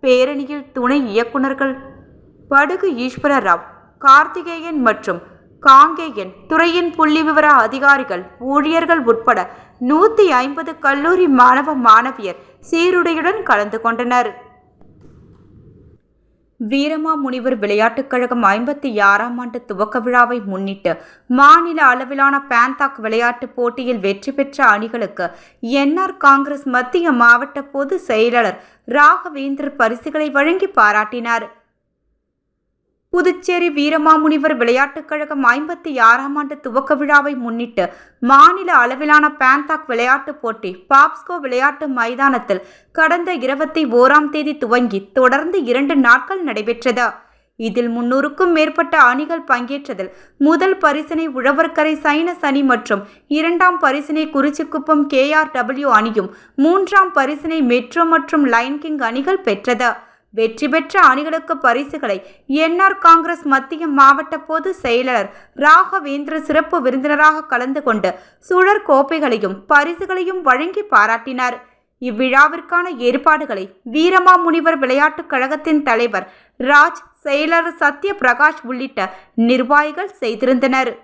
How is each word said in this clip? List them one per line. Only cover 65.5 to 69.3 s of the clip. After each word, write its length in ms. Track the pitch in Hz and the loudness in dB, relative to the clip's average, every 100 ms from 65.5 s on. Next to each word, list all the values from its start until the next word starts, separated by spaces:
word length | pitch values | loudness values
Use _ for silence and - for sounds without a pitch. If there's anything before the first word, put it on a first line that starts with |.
| - | 0
ராகவேந்திர 800 | 285 330 - 381 285 277 285 311 | 4 6 4 -4 -6 -8 -6 -8
சிறப்பு 400 | 302 302 311 349 | -2 -2 0 -2
விருந்தினராக 640 | 254 262 285 294 302 311 | -2 -2 -2 2 2 2
கலந்து 380 | 311 247 247 277 | -4 -4 -4 -4
கொண்டு 320 | 285 220 185 175 _ _ - | -2 -2 -2 -6 _ _ -2
சுழற் 360 | 370 370 415 415 | 2 4 2 2
கோப்பைகளையும் 720 | 269 277 320 294 | 2 2 -2 -2